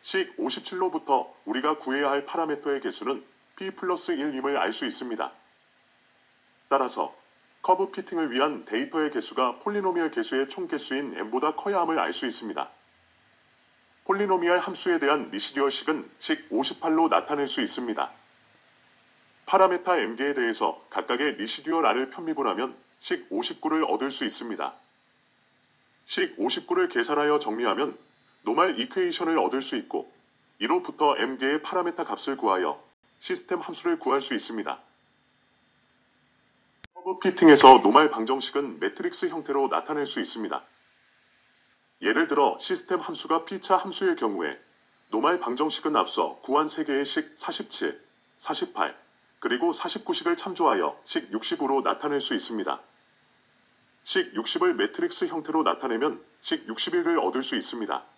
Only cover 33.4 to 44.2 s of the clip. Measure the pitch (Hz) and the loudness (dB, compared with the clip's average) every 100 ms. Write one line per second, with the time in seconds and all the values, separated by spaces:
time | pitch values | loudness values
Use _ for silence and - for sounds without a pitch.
33.4 | - 175 160 160 175 165 127 139 135 107 | -4 -6 -6 -4 -2 0 2 0 0 -6
34.4 | - 113 85 67 _ _ _ _ _ _ | -4 -6 -6 -8 _ _ _ _ _ _
35.4 | _ _ _ _ _ _ _ _ _ _ | _ _ _ _ _ _ _ _ _ _
36.4 | _ _ _ _ - - - - 185 - | _ _ _ _ -20 -10 -6 0 0 8
37.4 | 165 143 131 127 101 139 151 147 110 135 | 12 12 12 12 12 6 6 2 -2 -2
38.4 | 127 143 139 113 135 - 175 - 180 160 | -2 -4 -4 -4 -6 -4 -8 -4 -6 -6
39.4 | 147 139 135 160 - 147 135 - 90 113 | -4 -2 0 -2 -2 -6 -4 -6 -6 -6
40.4 | 98 69 - _ _ _ _ _ _ _ | -6 -8 -10 _ _ _ _ _ _ _
41.4 | _ _ _ _ _ _ - 131 165 147 | _ _ _ _ _ _ 0 2 2 4
42.4 | 135 - - 180 - 185 - 156 - 165 | 2 2 -6 -6 -2 -4 -4 -10 -2 -2
43.4 | 160 196 - 185 196 175 190 165 | -2 -10 0 0 0 -2 -2 0